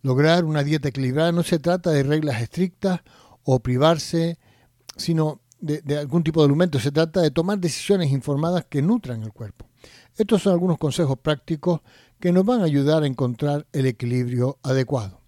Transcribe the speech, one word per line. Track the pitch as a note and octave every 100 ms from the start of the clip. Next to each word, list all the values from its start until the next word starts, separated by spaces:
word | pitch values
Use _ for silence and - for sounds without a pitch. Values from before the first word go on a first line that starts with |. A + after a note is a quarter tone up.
Lograr | C3+ B2+ D3+ E3+
una | D#3+ D#3
dieta | C#3+ D#3 C#3+
equilibrada | C3+ C3 C3+ E3
no | E3+
se | E3+ E3+
trata | E3 F3+ F3
de | D3
reglas | C3+ D#3 D3+ A#2
estrictas | A#2 - F#3 _ G3 F3+ _ - - _
o | - C3
privarse, | B2+ B2 D3+ E3 - E3+ E3 E3 _ _ _ _ - -
sino | - D#3+ D#3 D3 _ _
de, | D#3 D3+
de | D3 D3
algún | D3 E3
tipo | D#3+ D#3+
de | D3
alimento. | C#3+ F3+ C#3
Se | B2
trata | C#3+ D#3+ F#3
de | D#3+
tomar | C#3+ F3 G#3
decisiones | F3 - - G3 D#3
informadas | C3+ C3 C#3+ E3 F3+ -
que | C#3+
nutran | D3+ A#3 B2+ A2+
el | A2
cuerpo. | - G#2+ - - _ - - _ -
Estos | G#3+ G#3+
son | G3
algunos | F3 F3+ D#3
consejos | D#3 - D3+ C3+
prácticos | - D3 - D#3+ A#2 A2 _ - _ _
que | F3
nos | F3+
van | G3 B3
a | F3
ayudar | C#3+ C#3 D#3
a | D3
encontrar | B2+ B2+ A#2+ D3 C#3+ -
el | C#3+ C3
equilibrio | A2+ A#2+ B2 B2 B2 B2 -
adecuado. | C3 C3+ B2+ C#3 G2+ -